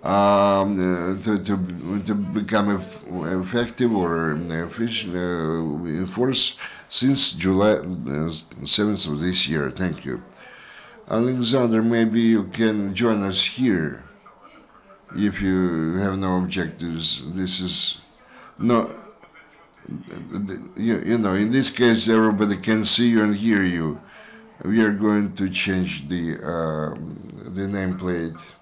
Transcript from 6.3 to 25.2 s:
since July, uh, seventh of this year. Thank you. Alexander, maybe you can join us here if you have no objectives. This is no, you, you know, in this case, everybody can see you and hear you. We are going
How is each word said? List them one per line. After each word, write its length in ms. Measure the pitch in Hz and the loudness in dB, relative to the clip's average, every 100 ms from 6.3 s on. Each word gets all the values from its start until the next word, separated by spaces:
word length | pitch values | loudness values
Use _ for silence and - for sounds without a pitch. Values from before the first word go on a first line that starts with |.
| 120 - - - - - | 2 0 -2 -16 -16 -8
since 420 | - 127 135 - | 0 2 2 0
July, 440 | - 92 95 104 107 | 0 0 4 4 2
uh, 540 | 90 90 62 71 82 | -2 -8 -6 -4 -4
seventh 760 | 78 - - 69 - 104 98 80 | -6 -10 -10 -2 0 2 0 -2
of 140 | 73 | -2
this 280 | 87 90 - | 0 0 0
year. 220 | 78 69 | 0 -2
Thank 340 | 65 92 78 | -2 -4 -4
you. 180 | 71 62 - - - - - - - - - | -8 -10 -10 -20 -20 -20 -20 -20 -20 -20 -4
Alexander, 760 | 110 120 127 117 135 123 110 | 0 0 0 2 2 4 4
maybe 380 | 113 117 113 113 | 4 4 4 4
you 240 | 113 110 | 4 4
can 500 | 95 98 113 107 101 | 2 0 2 2 -2
join 280 | 95 117 107 | 0 2 2
us 220 | 98 92 | 2 2
here 600 | - - 127 92 78 57 - - - - - - - - - - - - | 0 2 2 2 0 -6 -16 -20 -20 -20 -20 -20 -20 -20 -20 -20 -12 -2
if 240 | 104 80 | -2 0
you 540 | 95 92 90 82 80 | 0 2 2 0 -2
have 240 | 90 98 95 | 0 -2 -2
no 180 | 95 92 | 0 0
objectives. 840 | 90 92 82 - 85 82 82 - 67 | 0 -2 -4 -6 -8 -4 -4 -4 -6
This 280 | 92 92 90 | -6 -2 -2
is 380 | 90 82 - - - _ - - - - | -2 -2 -4 -6 -16 _ -20 -20 -20 -4
no, 320 | 117 117 - - - - - - - - - _ - - - - - 95 101 92 - - | 2 2 0 -8 -18 -20 -20 -20 -20 -20 -20 _ -14 -14 -12 -16 -10 -8 -6 -8 -12 -4
you, 220 | 113 107 | 0 0
you 180 | 90 117 | 2 2
know, 160 | 104 | 2
in 180 | 95 107 | 2 2
this 200 | 131 123 | 2 2
case, 360 | - 120 113 110 | 4 4 6 4
everybody 500 | 113 110 104 107 95 | 6 4 4 2 0
can 260 | 92 110 | 0 2
see 240 | 107 - 120 | 2 4 4
you 140 | 113 | 4
and 120 | 107 | 4
hear 280 | 101 113 104 | 2 2 4
you. 400 | 92 87 80 76 - - - - - - | 2 0 -2 -4 -12 -20 -20 -20 -20 -10
We 180 | - 110 | 0 2
are 80 | 110 | 2
going 440 | 101 107 104 | 2 2 2